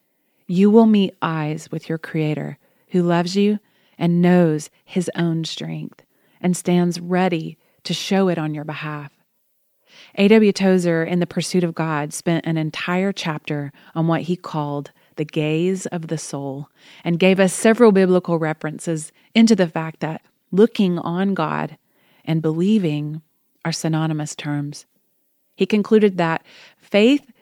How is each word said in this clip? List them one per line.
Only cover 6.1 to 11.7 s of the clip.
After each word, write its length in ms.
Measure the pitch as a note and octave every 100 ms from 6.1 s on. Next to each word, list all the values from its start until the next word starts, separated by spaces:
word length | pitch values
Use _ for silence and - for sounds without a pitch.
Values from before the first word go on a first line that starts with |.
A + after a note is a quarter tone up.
| _ _ _
and 160 | F#3 F3
stands 440 | - F3 F3 E3+
ready 580 | F3 F3+ F#3 E3+ D#3+ D#3+ _ _
to 80 | -
show 360 | E3 - F#3+ F#3+
it 100 | E3+
on 160 | D#3
your 100 | D3+
behalf. 480 | D3+ D3 D3+ D3 D3 _ _ _ _ _ _ _ _ - -
A 140 | - G3+
W 240 | A3 G#3+
Tozer, 520 | - G3 F#3 E3+ E3
in 160 | E3 F3+
The 60 | E3+
Pursuit 380 | - D#3 F#3
of 100 | E3+